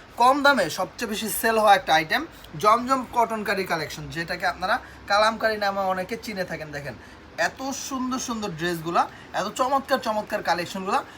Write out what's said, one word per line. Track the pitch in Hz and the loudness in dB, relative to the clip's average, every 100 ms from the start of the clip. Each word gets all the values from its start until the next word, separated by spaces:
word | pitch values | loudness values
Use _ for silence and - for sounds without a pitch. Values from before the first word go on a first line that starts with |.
| - - | -14 4
কম | 247 285 | 6 8
দামে | 277 254 180 | 6 4 2
সবচেয়ে | - 185 - 226 | -2 -6 -6 -6
বেশি | 202 214 | -4 -4
সেল | - 233 220 | 0 2 4
হওয়া | 214 | 6
একটা | 190 180 | 6 6
আইটেম, | 160 160 233 330 - - 151 | 2 2 -2 -2 -10 -16 0
জমজম | 214 233 247 269 233 | 4 4 4 0 0
কটন | 233 226 220 | 0 0 0
কারি | 208 190 | -2 -2
কালেকশন, | 185 165 143 - 143 | -2 -4 -4 -8 -10
যেটাকে | 151 165 175 185 | -8 -6 -4 -4
আপনারা | 170 185 254 - - - | -2 -2 -2 -4 -16 0
কালামকারী | 202 214 226 220 214 | 2 4 2 0 0
নামে | 202 196 | 0 0
অনেকে | 190 185 185 226 | 0 -2 -4 -8
চিনে | 226 190 | -8 -6
থাকেন। | 170 156 156 | -6 -8 -10
দেখেন, | 143 139 101 - - - - | -10 -12 -14 -18 -20 -14 -4
এত | 175 - 269 | -4 -2 -8
সুন্দর | 269 - 269 254 254 | -8 -6 -6 -4 -4
সুন্দর | - 220 208 | -4 -6 -6
ড্রেসগুলা, | 151 175 170 160 202 294 - - | -4 -4 -4 -2 0 0 -4 -8
এত | - 196 - | -6 -4 -2
চমৎকার | 262 269 - 254 | 0 0 2 0
চমৎকার | 233 214 208 208 | 0 -2 -4 -4
কালেকশনগুলা | 180 170 170 196 190 254 - | 0 -2 -2 -6 -2 -2 -2